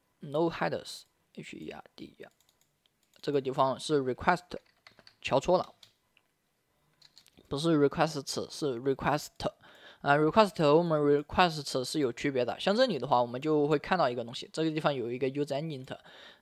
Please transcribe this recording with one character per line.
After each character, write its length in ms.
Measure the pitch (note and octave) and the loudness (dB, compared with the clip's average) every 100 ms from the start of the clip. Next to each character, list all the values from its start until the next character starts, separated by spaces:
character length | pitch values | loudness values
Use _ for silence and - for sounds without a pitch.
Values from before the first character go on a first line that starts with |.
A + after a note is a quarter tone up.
| _ _ | _ _
no 280 | D#3 C#3+ E3 | -6 -2 0
headers，H 1080 | E3 E3 B2+ - - - _ _ - - - | 0 -4 -4 -10 -16 -18 _ _ -20 -16 -16
E 100 | D#2 | -14
R 160 | D2+ - | -16 -18
D 200 | - - - | -20 -20 -18
E 80 | |
R， 80 | - _ _ _ _ _ _ _ _ _ | -20 _ _ _ _ _ _ _ _ _
这 100 | - | -2
个 80 | C#3+ | -2
地 120 | C3 | -2
方 280 | C3 C3+ B2 | 0 0 0
是 220 | - D3+ | 0 0
request， 440 | B2+ B2 - F3 - - _ _ - _ - _ | 0 -2 0 0 -2 -16 _ _ -20 _ -20 _
敲 180 | - C3+ | 0 0
错 200 | - F3+ | 4 2
了， 160 | - - - _ _ _ _ _ _ _ _ _ _ _ _ - _ _ - | 2 -10 -20 _ _ _ _ _ _ _ _ _ _ _ _ -20 _ _ -8
不 100 | C#3 | -2
是 180 | E3 D#3 | 2 4
requests， 720 | C#3+ - D#3 D3+ C3+ - G2+ | 4 2 -2 -2 -8 -8 -8
是 300 | - D3 A#2+ | -6 -6 -4
request。 480 | C3+ C3+ E3+ D3 - - - - - - - - | -2 -2 0 -2 -4 -8 -8 -8 -20 -20 -20 -6
啊， 140 | D3 C#3+ | 2 4
request 400 | D#3 F#3 G#3 - | 4 4 2 4
和 180 | D3+ | 6
我 80 | D#3 | 6
们 160 | F3 D#3 | 4 2
requests 840 | D3 C#3+ D3 - F3+ D#3 C#3 C3+ | 4 2 2 2 2 0 -6 -4
是 140 | B2 D#3 | -4 0
有 120 | C3+ | -2
区 200 | - C#3+ | 0 -2
别 120 | C3 | 0
的。 160 | A#2+ F#2+ | -2 -2
像 160 | - | 0
这 120 | G#3 C4 | 2 2
里 120 | D3+ | 0
的 80 | C3 | 2
话， 140 | B2+ | 2
我 60 | A#2+ | 2
们 120 | B2 | -2
就 300 | D3+ D3+ D3 | 0 2 2
会 100 | D3+ | 0
看 200 | - F#3 | 0 0
到 100 | C#3+ | 0
一 60 | |
个 100 | B2 | 0
东 100 | A#2 | -8
西， 140 | - - | -10 -12
这 140 | - | -4
个 60 | D#3+ | -4
地 100 | D#3 | -2
方 140 | D#3 | -2
有 180 | C#3 A#2 | -2 -4
一 60 | B2 | -2
个 100 | C3 | -4
user 320 | C#3 D3 C#3 | -2 -2 -2
agent， 340 | D#3+ C#3 C#3 - - - - - | -4 -8 -12 -16 -16 -20 -20 -10